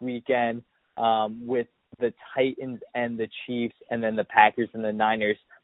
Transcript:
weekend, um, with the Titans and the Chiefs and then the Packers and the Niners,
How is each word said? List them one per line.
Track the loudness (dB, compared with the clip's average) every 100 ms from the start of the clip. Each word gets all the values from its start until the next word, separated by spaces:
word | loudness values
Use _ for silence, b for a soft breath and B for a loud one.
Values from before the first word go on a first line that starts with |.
weekend, | -6 -4 0 2 2 -2 -10 _ _ -2
um, | 2 2 0 -4 -2
with | -2 -2 _ _ -4
the | -4 -4 -6 0
Titans | 0 -2 -8 -10 -8 -4
and | -4 -4
the | -6 -8 -6
Chiefs | -4 -4 -6 -6
and | -2
then | 0 -2
the | 2
Packers | 6 6 4 -2
and | -2
the | -4
Niners, | 0 0 2 0 -2 _ b